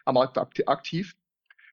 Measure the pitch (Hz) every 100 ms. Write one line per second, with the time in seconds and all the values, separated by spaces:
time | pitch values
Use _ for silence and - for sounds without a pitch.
0 | - 127 135 - - - - 135 - 165
1 | 190 - _ _ _ _ -